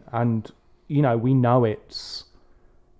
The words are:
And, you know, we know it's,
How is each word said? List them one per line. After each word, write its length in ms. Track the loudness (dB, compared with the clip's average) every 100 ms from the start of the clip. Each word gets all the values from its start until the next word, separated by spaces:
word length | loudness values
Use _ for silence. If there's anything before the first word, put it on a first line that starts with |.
| -8
And, 380 | -2 0 -2 -6 -16 _ _ -4
you 160 | 0
know, 140 | 2 2
we 180 | 2
know 300 | 2 4 2
it's, 600 | 2 -2 -10 -18 -16 -16 -18 -20 _ _ _ _ _